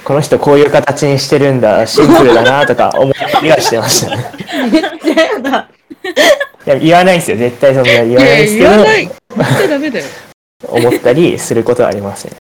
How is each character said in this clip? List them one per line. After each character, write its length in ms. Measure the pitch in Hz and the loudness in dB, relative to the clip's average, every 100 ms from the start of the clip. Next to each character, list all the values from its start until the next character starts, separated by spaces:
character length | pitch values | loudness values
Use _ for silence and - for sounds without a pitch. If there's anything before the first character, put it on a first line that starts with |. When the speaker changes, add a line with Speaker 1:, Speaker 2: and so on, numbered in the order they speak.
Speaker 1:
こ 100 | - | -2
の 80 | 139 | -4
人 180 | 147 127 | 0 0
こ 140 | - | 2
う 40 | 143 | 2
い 80 | 143 | 4
う 60 | |
形 320 | 151 143 135 | 2 -2 -4
に 160 | 147 139 | -2 -2
し 100 | - | 0
て 80 | 147 | 0
る 160 | 139 | 0
ん 80 | 131 | 0
だ、 240 | 110 95 110 | 2 2 0
シ 160 | - | 0
ン 60 | - - | 4 4
プ 80 | |
ル 100 | 131 | 4
だ 80 | 113 | 4
な」 240 | 117 139 135 | 2 0 0
と 100 | 120 | 0
か 140 | 107 - | 0 0
思 160 | 135 | -2
っ 20 | |
た 280 | 135 - - | -2 -2 -2
り 80 | 151 | 0
は 100 | 143 | 0
し 80 | - | 0
て 80 | 113 | -2
ま 100 | 107 | -2
し 200 | - - | -4 -4
た 80 | - | -8
ね。 160 | - - - 294 254 | -10 -14 -10 -6 0
Speaker 2:
め 80 | 311 | 0
っ 20 | |
ち 60 | 339 320 311 311 | -2 -6 -4 -2
ゃ 40 | |
や 160 | 320 427 | -2 -4
だ。 300 | 254 254 - _ _ 285 370 466 659 554 571 _ - | -4 -6 -6 _ _ -16 -10 -2 0 0 -2 _ -4
Speaker 1:
い 40 | |
や、 100 | 135 | 0
言 160 | 160 170 | 4 4
わ 80 | |
な 100 | 185 | 4
い 60 | 175 | 0
っ 20 | |
す 80 | 165 | -2
よ。 80 | 101 | -4
絶 220 | 123 120 | -4 0
対 160 | 139 135 | 0 2
そ 60 | |
ん 20 | |
な 200 | 123 120 | 2 2
言 120 | 117 123 | 2 2
わ 80 | |
な 160 | - 226 | 4 2
い 60 | 214 | 0
っ 20 | |
す 100 | 214 | 2
け 60 | |
ど、 60 | 330 | 4
Speaker 2:
い 20 | |
や、 0 | |
言 80 | 415 | 4
わ 60 | 427 | 4
な 120 | 440 | 2
い。 80 | 277 | -2
言 80 | - _ - 131 | -12 _ -6 -2
っ 40 | - | 0
ち 40 | 392 | 0
ゃ 20 | |
ダ 100 | 285 | -2
メ 140 | 302 | -4
だ 80 | 214 | -8
よ。 60 | 143 - - _ _ _ - | -10 -16 -20 _ _ _ -6
Speaker 1:
思 220 | 120 120 | 0 0
っ 40 | |
た 200 | - 120 | 0 0
り 240 | 135 170 - | 2 0 -2
す 160 | - | -4
る 100 | 117 | -2
こ 120 | 113 123 | -2 0
と 80 | |
は 60 | 120 | 0
あ 20 | |
り 100 | 101 | -2
ま 140 | 101 98 | -8 -12
す 100 | - | -16
ね。 80 | - | -20